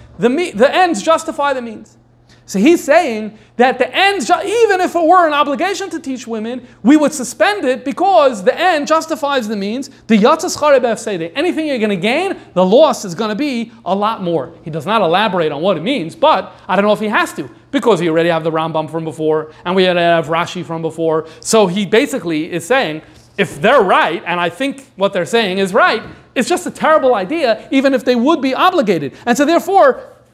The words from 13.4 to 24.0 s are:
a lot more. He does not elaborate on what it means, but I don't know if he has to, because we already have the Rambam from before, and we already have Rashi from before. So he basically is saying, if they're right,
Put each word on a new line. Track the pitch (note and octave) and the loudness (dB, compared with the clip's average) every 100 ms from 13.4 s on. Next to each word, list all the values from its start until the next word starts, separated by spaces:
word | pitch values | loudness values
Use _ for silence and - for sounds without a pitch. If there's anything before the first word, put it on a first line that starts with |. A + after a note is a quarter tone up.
| D4 A#3+ A3+ - | -4 -4 -8 -10
a | - | -6
lot | F#3+ G#3 A3 | -2 -2 -4
more. | F3+ E3 B2 - | -4 -4 -4 -12
He | - | -12
does | D#3+ C#3+ | -8 -2
not | A3+ | 0
elaborate | F3 F3 A3 F#3 D#3 | 2 2 0 0 -2
on | C#3+ | -2
what | F3+ F3 | -2 -2
it | |
means, | F3 C#4 D#3+ - | -2 -4 -6 0
but | D4+ A3+ F#3+ - - | 2 2 -2 -12 -4
I | |
don't | F#3 G#3 | 0 2
know | |
if | G3+ | 0
he | G#3+ | 0
has | B3+ E4 | -2 -2
to, | - C#3 - _ | -6 -12 -16 _
because | C#4 A#3+ F#3 | -2 2 2
we | E3+ | 2
already | D#3+ E3+ | 2 2
have | E3 | 0
the | D#3+ | -2
Rambam | D#3+ E3 D#3 D3+ | -2 -2 -4 -4
from | E3 | -6
before, | D#3+ D#3 D#3 D#3 D3+ - F3 | -8 -4 -2 -2 -4 -10 -4
and | F#3+ | 0
we | |
already | F#3 F3 | 2 2
have | E3+ E3 D3+ | 2 2 0
Rashi | E3 E3 F3+ | -2 -4 -6
from | D#3+ E3 | -8 -6
before. | E3 D#3+ D#3+ D#3+ D#3 - | -6 -4 -2 -2 -4 -10
So | - A3 G3 | 0 2 2
he | F#3 | 0
basically | F#3 G#3+ C#4+ C4+ E3+ D#3 D#3+ | 0 0 0 -2 -4 -6 -6
is | E3+ E3 | -6 -2
saying, | C4 F#3 D#3 - - _ - | -2 -2 -6 -14 -20 _ -6
if | F#3 C#3+ | -6 0
they're | F#3+ C#4 | 4 4
right, | G#3 C4 | 4 4